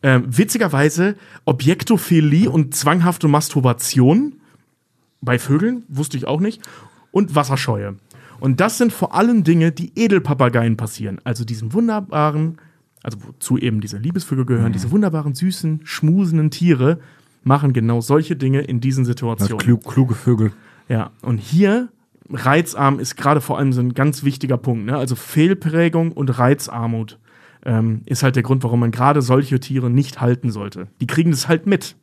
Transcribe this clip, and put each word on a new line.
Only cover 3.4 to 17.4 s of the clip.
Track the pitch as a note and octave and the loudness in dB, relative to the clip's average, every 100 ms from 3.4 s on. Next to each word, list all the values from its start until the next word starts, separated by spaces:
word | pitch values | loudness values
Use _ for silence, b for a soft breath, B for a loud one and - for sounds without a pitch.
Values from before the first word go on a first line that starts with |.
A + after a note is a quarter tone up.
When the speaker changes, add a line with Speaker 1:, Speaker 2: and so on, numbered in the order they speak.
| D3 D3 B2+ A#2+ - C3+ B2 F#3 D4 - b b b _ _ _ _ _ | 2 0 2 0 0 4 6 4 2 -6 b b b _ _ _ _ _
Speaker 1:
bei | B2 B2 | -4 -2
Vögeln, | - C#3+ G#3+ B3 - | 0 0 0 -4 -8
wusste | C3+ D3 C3 | -6 -6 -6
ich | B2+ | -4
auch | D3+ | -2
nicht, | G3+ A3 B B B B B | -2 -4 B B B B B
und | - G3+ D3 | -2 0 0
Wasserscheue. | C3 C3+ - G#2+ G2+ G2 _ B B B | 0 -2 -2 -4 -4 -12 _ B B B
Und | C3+ C3 | -2 2
das | D#3 - | 0 2
sind | A#3 | 0
vor | - F3 D#3 | 0 -4 0
allem | A3+ A#3 D#3+ | 2 2 4
Dinge, | E3 E3 | 4 2
die | D3+ E3+ - | 0 -10 -2
Edelpapageien | A3+ G3 B2+ C#3+ B2+ A#2+ A#2 A2 | 2 2 0 0 2 2 0 -2
passieren. | A2 - G#2+ F#2+ | -4 -8 -10 -8
Also | - A#2 A2+ | -8 -6 -6
diesen | A2 A2 | -8 -4
wunderbaren, | E3+ A#3 G#3+ F#3+ D3+ D3+ D3+ D#3+ D#3+ b b _ _ | -2 0 -2 -4 -2 0 0 -4 -6 b b _ _
also | - G#2+ - | -12 -12 -16
wozu | B2+ - B2+ | -16 -4 -2
eben | B2+ G#2+ | 0 -4
diese | G2+ G2+ | -6 -6
Liebesvögel | B2 F3+ - C3+ | -4 -6 -4 -4
gehören, | B2 A#2+ A#2 | 0 0 0
Speaker 2:
Mhm. | |
Speaker 1:
diese | A2+ A#2 | 0 0
wunderbaren, | F#3 G3+ D#3 D3 C3 | 0 0 -2 -4 -2
süßen, | F3+ F#3 D#3+ D#3 - | -4 -2 -4 -4 -6
schmusenden | - D#3 F3+ F#3 D#3+ D#3 | -2 2 2 2 2 0
Tiere | - F3 C#3 C3 E3 b b b b | 0 2 4 2 0 b b b b